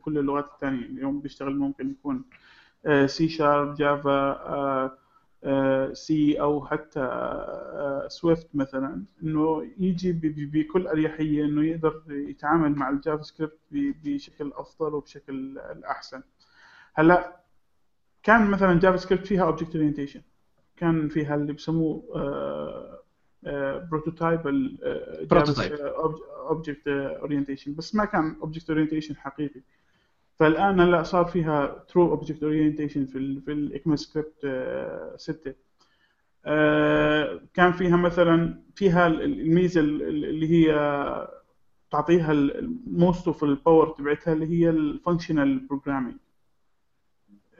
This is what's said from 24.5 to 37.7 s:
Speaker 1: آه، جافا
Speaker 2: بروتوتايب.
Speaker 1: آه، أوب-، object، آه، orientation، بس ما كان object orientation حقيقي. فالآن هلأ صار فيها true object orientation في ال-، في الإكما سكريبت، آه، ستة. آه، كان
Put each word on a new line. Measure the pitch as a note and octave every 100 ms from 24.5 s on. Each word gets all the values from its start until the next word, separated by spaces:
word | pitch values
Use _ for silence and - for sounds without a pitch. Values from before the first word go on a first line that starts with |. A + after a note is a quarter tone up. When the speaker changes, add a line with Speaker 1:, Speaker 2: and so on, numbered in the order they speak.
| C#3 C3 -
Speaker 1:
آه، | C#3+ C#3 - D#3
جافا | -
Speaker 2:
بروتوتايب. | - D3 B2+ G2+
Speaker 1:
آه، | D3 C#3+ -
أوب-، | D#3+ D#3 - - C3 D#3+
object، | D#3 C#3 D3
آه، | C#3 C#3 -
orientation، | - C#3+ C#3 C3+ -
بس | D3+ E3 G#3+
ما | G#3
كان | F#3 D#3 -
object | D#3+ D#3+ -
orientation | D#3 D3+ D#3 D3+ C#3
حقيقي. | C#3 - C#3+ C3 - _ _ _ _ _ _ -
فالآن | D#3 D#3+ G3 F#3+
هلأ | F3 F3
صار | D#3+ F3+ E3+
فيها | F#3 D#3 D3 C#3 - -
true | F3+ E3+ D3
object | D3+ D3
orientation | D3+ D#3 D3+ D3+ D3 D3 C3
في | C3
ال-، | C#3 C3+ C#3+
في |
الإكما | D3 D3 - E3 F#3+
سكريبت، | - D#3 D3+ -
آه، | C#3 C3 B2+ C3 - - - -
ستة. | - - C3+ C3+ _ _ _ _ _ _ _ _ -
آه، | D3+ D3+ D3+ D3+ D3+ D3+ D3+ C#3+ - -
كان | - F3+